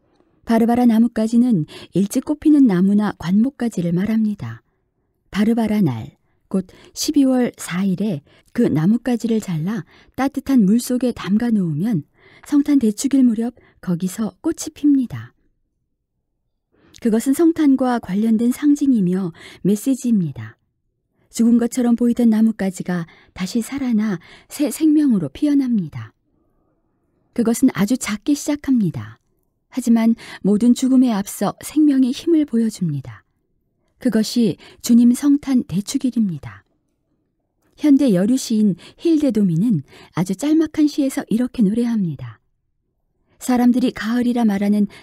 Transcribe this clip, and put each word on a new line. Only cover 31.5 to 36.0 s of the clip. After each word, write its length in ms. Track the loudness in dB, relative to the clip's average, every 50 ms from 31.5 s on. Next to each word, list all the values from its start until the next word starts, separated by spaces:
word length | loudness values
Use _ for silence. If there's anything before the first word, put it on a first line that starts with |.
| -4 -6 -12
생명의 480 | -6 0 2 2 4 4 2 2 0
힘을 340 | -2 -4 -2 0 0 2 0
보여줍니다. 800 | 0 0 -2 -2 -2 -2 -4 -4 -4 -4 -4 -8 -10 -16 -20 _ _ _ _ _ _ _ _ _ _ _ _ _ _ _ _
그것이 600 | -4 -2 0 0 -2 -2 0 0 0 0 -2 -4 -10 -20 -20 _
주님 320 | -2 2 4 6 6 4 4
성탄 500 | 2 2 2 2 2 0 0 -2 -2 -2
대축일입니다. 1000 | -2 -4 -6 -6 -4 -6 -4